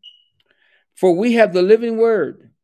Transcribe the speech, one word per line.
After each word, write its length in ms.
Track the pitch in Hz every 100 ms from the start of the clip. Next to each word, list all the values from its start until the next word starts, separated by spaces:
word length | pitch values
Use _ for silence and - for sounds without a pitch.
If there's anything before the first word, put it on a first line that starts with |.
| - _ _ _ _ _ _ _ _ _
"For 200 | 185 170
we 180 | 240
have 180 | 233 208
the 100 | 180
living 340 | 185 220 233 220
word, 540 | 226 214 131 - _ _